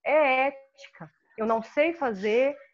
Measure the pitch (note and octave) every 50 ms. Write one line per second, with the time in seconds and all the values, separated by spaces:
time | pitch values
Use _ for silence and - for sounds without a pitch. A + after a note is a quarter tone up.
0 | - - C#4+ D#4 D4+ C4 C4 C4 C4+ C#4 C#4 - - _ _ - - - - -
1 | E3 D3+ _ _ _ _ _ - G#3+ A3+ A3+ A3 A3 - - D4 D4+ E4 E4 E4+
2 | C#4+ A#3+ G#3 F#3 G3+ G#3+ G#3+ A#3+ C4 C#4 C#4+ - - _